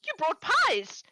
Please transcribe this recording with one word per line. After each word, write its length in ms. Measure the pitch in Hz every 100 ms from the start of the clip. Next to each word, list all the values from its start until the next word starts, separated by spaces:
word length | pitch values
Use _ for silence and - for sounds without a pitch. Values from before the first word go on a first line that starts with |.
| -
you 60 | 523
brought 220 | 311 -
pies. 600 | - 494 719 208 196 - -